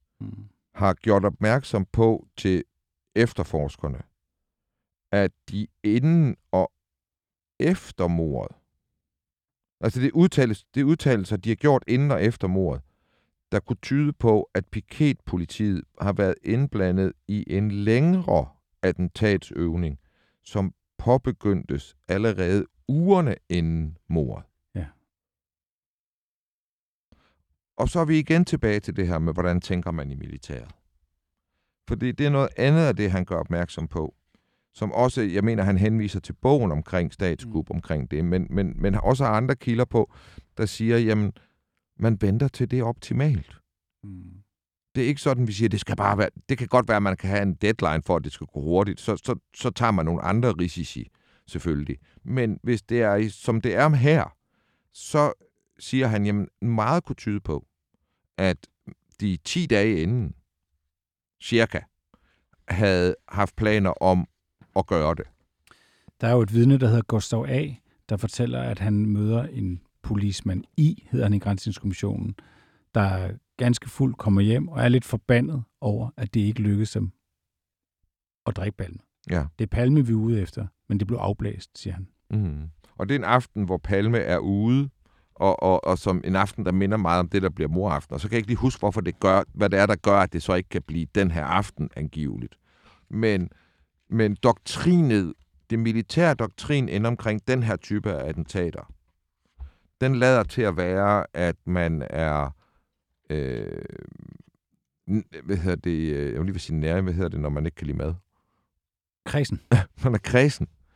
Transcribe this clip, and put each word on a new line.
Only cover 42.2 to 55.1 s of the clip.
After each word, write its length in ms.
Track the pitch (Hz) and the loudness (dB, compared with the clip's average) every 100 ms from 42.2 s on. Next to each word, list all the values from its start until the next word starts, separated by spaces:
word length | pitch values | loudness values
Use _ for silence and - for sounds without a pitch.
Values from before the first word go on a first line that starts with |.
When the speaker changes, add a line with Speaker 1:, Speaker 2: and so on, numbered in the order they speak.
Speaker 2:
venter 260 | 101 110 139 | 2 2 0
til 240 | - 123 | -2 -2
det 80 | 127 | -2
er 40 | |
optimalt. 720 | 117 - - 117 151 104 - - _ _ _ _ | -2 -4 -4 0 0 0 -4 -16 _ _ _ _
Speaker 1:
Mm. 400 | 101 92 90 90 - _ _ _ _ 135 | -18 -18 -18 -20 -20 _ _ _ _ -2
Speaker 2:
Det 80 | |
er 40 | 127 | 0
ikke 140 | 143 | 0
sådan, 260 | 147 127 117 | 0 0 0
vi 40 | |
siger, 180 | 101 113 | 0 0
det 100 | 104 | 0
skal 160 | - 101 | -2 -2
bare 220 | 101 101 | 2 2
være, 120 | 101 - - | 0 -2 -6
det 80 | 135 | -4
kan 100 | 123 | 2
godt 200 | 127 123 | 2 4
være, 100 | 107 | 2
at 60 | |
man 140 | 98 92 | 2 0
kan 120 | 95 | -2
have 120 | 104 | 0
en 120 | 101 | 0
deadline 480 | 82 104 - 82 78 | 0 0 0 0 0
for, 140 | - 85 | 0 -2
at 80 | |
det 80 | 73 | -2
skal 160 | - 76 | -10 -12
gå 140 | 76 | -6
hurtigt, 380 | 73 87 101 - | 0 2 2 -2
så, 180 | - 98 | -4 -4
så, 180 | - 113 _ - | -4 -8 _ -8
så 140 | 127 | -6
tager 220 | - 120 | 0 2
man 140 | 95 80 | 2 0
nogle 160 | 85 | -2
andre 300 | 85 107 123 | -2 0 0
risici, 580 | 82 90 87 76 - 55 _ _ _ - | 0 -4 -4 -10 -10 -14 _ _ _ -12
selvfølgelig. 500 | - 87 73 73 - _ _ | -8 -4 -2 -4 -8 _ _
Men 360 | - 131 117 98 | -6 -2 -2 -2
hvis 180 | - 117 | -2 -2
det 200 | - 120 | 0 0
er 140 | 110 101 | 2 2
i, 140 | 107 | 0
som 320 | - - 113 | -4 -2 -2
det 140 | 123 95 | 0 2
er 140 | 151 | 4
her, 460 | 143 131 123 - - _ _ _ _ _ | 4 4 4 0 -8 _ _ _ _ _
så 400 | - - | -20 -4